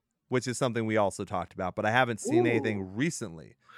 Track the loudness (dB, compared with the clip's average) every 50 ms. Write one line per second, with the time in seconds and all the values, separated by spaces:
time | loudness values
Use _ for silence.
0 | _ _ _ _ _ -2 -2 -2 -2 -2 -2 0 0 0 0 0 0 2 2 4
1 | 2 2 0 -4 -8 -4 -4 -6 -6 -6 -6 -6 -6 -4 -2 0 0 2 4 4
2 | 4 2 0 -6 -2 2 4 4 4 4 4 2 0 0 -2 -2 -4 -6 -4 -2
3 | -2 -2 -2 -6 -10 -10 -10 -14 -16 -18 -20 _ _ _ -20